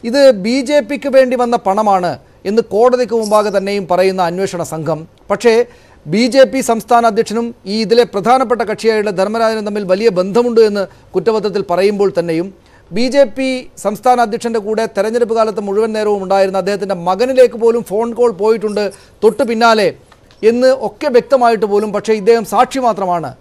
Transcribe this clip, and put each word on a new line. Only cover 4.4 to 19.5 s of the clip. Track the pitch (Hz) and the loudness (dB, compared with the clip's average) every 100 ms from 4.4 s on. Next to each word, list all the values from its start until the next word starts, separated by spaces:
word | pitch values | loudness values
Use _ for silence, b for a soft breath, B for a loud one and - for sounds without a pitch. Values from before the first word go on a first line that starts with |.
| 190 175 | -6 -6
സംഘം. | 156 160 151 156 165 _ _ | -8 -6 -6 -6 -8 _ _
പക്ഷേ | 196 240 226 233 b b b 147 | 0 2 2 0 b b b -4
ബി | 190 247 | 0 2
ജെ | 262 | 4
പി | 254 262 | 4 2
സംസ്ഥാന | 226 226 - 233 233 | -2 -4 0 2 2
അധ്യക്ഷനും | 214 226 214 233 - 185 | 0 -4 -4 -6 -10 -8
ഈ | 214 | -4
ഇതിലെ | 208 233 | 0 2
പ്രധാനപ്പെട്ട | 233 202 202 262 254 220 | 2 -2 0 0 0 -2
കക്ഷിയായുള്ള | 214 214 220 220 208 | -4 -2 -2 0 -2
ധർമ്മരാജനും | 180 196 226 226 220 208 | -2 -2 0 -2 -2 -6
തമ്മിൽ | 208 | -6
വലിയ | 190 185 226 | -2 2 2
ബന്ധമുണ്ട് | 180 190 202 240 226 | 0 0 0 2 4
എന്ന് | 220 202 185 b b 185 | 4 2 -6 b b -4
കുറ്റപത്രത്തിൽ | 180 220 202 196 - | -2 -2 -2 -4 -2
പറയുമ്പോൾ | 175 196 208 196 190 | 0 0 2 0 0
തന്നെയും | 170 165 185 - b b _ 180 | -2 -4 -4 -10 b b _ -4
ബി | 254 | 0
ജെ | 277 277 - | 2 2 0
പി | 262 254 - - | -4 -4 -8 -8
സംസ്ഥാന | 202 208 254 247 233 | -6 -2 0 2 0
അധ്യക്ഷൻ്റെ | 220 233 226 202 | -2 -4 -4 -4
കൂടെ | 220 226 - | -4 -2 -2
തെരഞ്ഞെടുപ്പ് | 208 233 233 226 | -2 -2 -2 0
കാലത്ത് | 220 202 202 | 0 -2 -4
മുഴുവൻ | 196 220 220 | -2 -2 -2
നേരവും | 214 202 185 | -2 -2 0
ഉണ്ടായിരുന്ന | 196 190 190 | 2 2 0
അദ്ദേഹത്തിൻ്റെ | 185 202 190 180 170 | -2 -4 -4 -4 -2
മകനിലേക്ക് | 190 254 254 240 233 | 0 0 4 4 4
പോലും | 226 233 - | 0 0 -2
phone | 196 233 226 | -4 -4 0
call | 240 180 | 0 0
പോയിട്ടുണ്ട് | 214 226 214 208 202 B B _ | 0 0 -2 -4 -4 B B _
തൊട്ടു | 214 214 | 0 0
പിന്നാലെ | 247 | -2